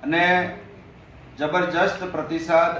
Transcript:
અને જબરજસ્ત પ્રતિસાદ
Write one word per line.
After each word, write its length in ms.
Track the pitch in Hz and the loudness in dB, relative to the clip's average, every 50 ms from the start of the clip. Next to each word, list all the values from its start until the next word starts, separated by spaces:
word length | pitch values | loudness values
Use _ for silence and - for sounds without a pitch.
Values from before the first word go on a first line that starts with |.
અને 220 | - 139 160 170 175 180 180 180 180 180 - - - - - - - - - - - - - - - - - | -2 -2 0 2 4 4 4 2 0 -2 -8 -12 -16 -20 -20 -20 -20 -20 -20 -20 -20 -20 -20 -20 -20 -20 -8
જબરજસ્ત 640 | - 147 151 165 180 180 - - 170 190 196 - - 180 180 | -4 -4 0 0 0 0 0 2 2 2 2 0 -4 -8 -6
પ્રતિસાદ 640 | 160 156 156 151 165 160 - 170 165 165 165 - - - | -6 -6 -6 -4 -6 -6 -2 2 4 4 4 4 0 -4